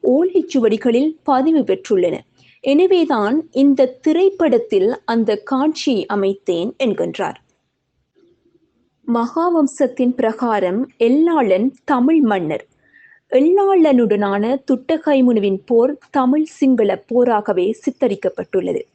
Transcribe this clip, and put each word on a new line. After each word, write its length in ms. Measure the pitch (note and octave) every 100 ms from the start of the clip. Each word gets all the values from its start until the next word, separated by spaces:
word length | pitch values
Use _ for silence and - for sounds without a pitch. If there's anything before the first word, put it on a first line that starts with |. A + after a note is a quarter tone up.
| -
ஓலைச்சுவடிகளில் 1040 | C4 F4+ F4+ - C4+ A3 G#3+ B3 A#3 D4+ D#4
பதிவு 400 | - C4 C#4+ D#4+
பெற்றுள்ளன. 540 | A3 F#3+ - G3 F3 - - _ _ _
எனவேதான் 760 | - C#4+ F#4 F#4 D#4+ B3 G#3 D4 D#4+
இந்த 360 | B3+ C#4 C#4 B3+ B3+
திரைப்படத்தில் 880 | - D#4+ F#4+ F#4+ D#4+ A4 A#4 G4+ D4 B3+ -
அந்த 340 | A#3 A3 G#3
காட்சியை 600 | - C4 D4+ D#4 - A3+ -
அமைத்தேன் 680 | G#3 G3 G3 - E3+ F3+ -
என்கின்றார். 640 | C4 - E3+ E3 - - _ _ _ _ _ _ _ _ _ _ _ _ _ _ _ _ -
மகாவம்சத்தின் 1040 | A#3 A#3 - F4 E4 C#4 - C4+ B3+ B3 B3
பிரகாரம், 600 | A3 A3 A#3+ G#3 F#3 G3 C4 _
எல்லாளன் 680 | A#3 C#4 E4 D#4+ A3+ F#3 B3+ -
தமிழ் 360 | - C4+ B3 D#4+
மன்னர். 400 | A#3+ G3 D#3+ D#3 - _ _ _ - _ _
எல்லாளனுடனான 1120 | B3+ D4+ F#4+ G4 F#4+ D#4 B3+ A3+ G#3 G3+ G3+ G#3+ C4+
துட்டகைமுனுவின் 920 | - B3+ - D#4+ D#4 C#4 B3 A3+ G3+ F#3+ -
போர் 280 | A#3 B3+ D4 _
தமிழ் 340 | C#4+ B3+ D4 D#4
சிங்கள 460 | - C4+ B3 G#3 F#3 _
போராகவே 580 | A#3+ B3 G#3+ G#3+ F3+ F3+
சித்தரிக்கப்பட்டுள்ளது. 1080 | - - - A#3+ G3 F#3 - F3+ G3 F3+ F3+ -